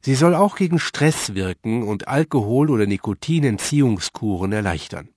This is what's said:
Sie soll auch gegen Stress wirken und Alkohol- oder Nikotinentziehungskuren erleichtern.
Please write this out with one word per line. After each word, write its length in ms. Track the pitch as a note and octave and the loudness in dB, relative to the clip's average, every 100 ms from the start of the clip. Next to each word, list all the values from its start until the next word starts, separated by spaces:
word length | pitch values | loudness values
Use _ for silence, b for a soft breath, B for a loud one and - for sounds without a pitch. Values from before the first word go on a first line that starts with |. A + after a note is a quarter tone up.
Sie 120 | - C3+ | 0 4
soll 200 | E3+ E3+ | 4 4
auch 200 | G3+ - | 2 2
gegen 240 | F#3 E3 | 0 0
Stress 540 | - - D3 - - | -2 0 0 0 -4
wirken 500 | F#2+ F#2 F2+ A2 A#2 | -4 -4 -4 -4 -2
und 240 | G#2+ G2+ - | -2 -4 -2
Alkohol- 640 | C#3 D#3+ C#3+ G#2 B2+ D3+ | -2 0 0 0 2 2
oder 160 | A#2+ G2+ | 2 2
Nikotinentziehungskuren 1600 | G2+ - G2 - E3 C#3+ G2+ - D3 C3+ G2 - - G#2+ F2+ F#2+ | 0 -4 -6 -2 0 2 0 0 2 2 2 -4 -6 -4 -2 -2
erleichtern. 580 | G#2+ G2+ D#2+ - - D2 | -2 -2 -4 -8 -14 -16